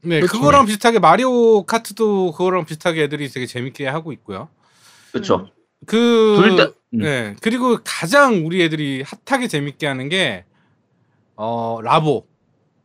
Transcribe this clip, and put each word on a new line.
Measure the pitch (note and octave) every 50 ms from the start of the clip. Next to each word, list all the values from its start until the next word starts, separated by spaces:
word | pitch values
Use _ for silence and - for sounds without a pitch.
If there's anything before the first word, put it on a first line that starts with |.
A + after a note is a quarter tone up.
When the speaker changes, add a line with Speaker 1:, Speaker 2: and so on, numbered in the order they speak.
| -
Speaker 1:
네, | E3+ E3+ D#3
Speaker 2:
그렇죠. | D3 F3+ G3 A3
Speaker 1:
그거랑 | B3 C#4+ C#4+ C#4+ C4+
비슷하게, | G#3 G#3+ G3+ - A#3+ A#3 A3
마리오 | F3 D#3+ E3+ G3 B3+ C4 B3+ A#3+ A#3 A3+ A3+ G#3 F3+
카트도 | - - A3+ A#3 - G#3 - A3+ G#3+ G#3 G3 F#3 F3+ D#3
그거랑 | - F3+ F#3 F#3 F3+ E3
비슷하게 | - D#3+ D#3 - F3+ E3 D#3+ D3+
애들이 | C#3+ D3 D3 D3 C3+
되게 | A#2+ C3 B2
재밌게 | A#2 - B2 A#2+ C3+ A#2+ - C#3+
하고 | C3 C3+ E3 D#3+ E3 B2+
있고요. | - _ - G2 F#2 A#2 E3 _ _ _ _ _ _ _ _ _ _ _ _ -
Speaker 3:
그렇죠. | A2+ G#2 - G#2+
Speaker 4:
음. | F2 F#2 - _ _ _ _ _ _ -
Speaker 1:
그, | - - A3+ A#3+ A#3+ A#3 A3+ A3 G#3+ G#3 G3+
Speaker 3:
둘 | F#3 A3 F#3+
다, | F3 - - - _ _ _ -
음. | A2+
Speaker 1:
네, | - D#3 C#3+ B2+ A2+ G#2 G2+ -
그리고 | - A3+ A3 B3+ B3 B3+ A#3 F#3+ -
가장 | - - - - E3 A3 C#4+ C#4+ C#4 A3+ F#3 D#3
우리 | D#3+ E3+ F#3+ E3+
애들이 | D#3+ D#3 D#3 D3+ C#3 C#3 C3 C3+ - - - _ -
핫하게 | C4+ C4 B3
재밌게 | A3+ - D3+ C#3+ C#3+ C3+ - D#3
하는 | D3 C3+ B2+ C3 C#3+
게, | E3 F#3+ F3+ C#3 G#2+ - - _ _ _ _ _ _ _ _ _ _ _ _ _ _ _ _ _ _
어, | - G#2+ A2+ A#2 A#2 A#2 A2+ A#2 A#2 A2
라보. | - C#3+ D#3+ D#3 D#3 C#3 G#2+ - _ _ _ _ _ _ _ _ _ _ _ _